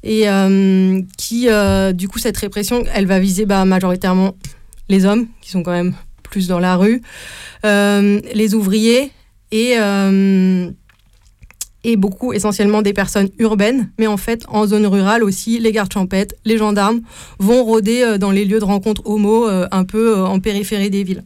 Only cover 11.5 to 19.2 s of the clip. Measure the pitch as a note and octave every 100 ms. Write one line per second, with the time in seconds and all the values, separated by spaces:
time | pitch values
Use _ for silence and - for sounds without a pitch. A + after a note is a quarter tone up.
11.5 | _ - _ A#3 A3+ G3 F#3+ B3+ G#3 G#3
12.5 | G3+ G#3 G#3+ G#3 G3+ F#3+ G#3 G3 - A3+
13.5 | G#3+ G#3 C4 G3+ - A3 G#3 G#3+ A#3 -
14.5 | G#3+ G#3 G#3+ G#3 G3 F#3+ A3+ G#3+ F#3+ -
15.5 | A#3 A3+ A3 G3 G#3 F#3 F#3+ G#3 - A3
16.5 | A3 G#3+ G#3 G3+ A#3 A3+ - - - G3
17.5 | B3 A#3 A3+ G#3 A#3+ A#3+ G#3 G3 G3 G3+
18.5 | A3 G#3 G3+ G3 G#3+ - G#3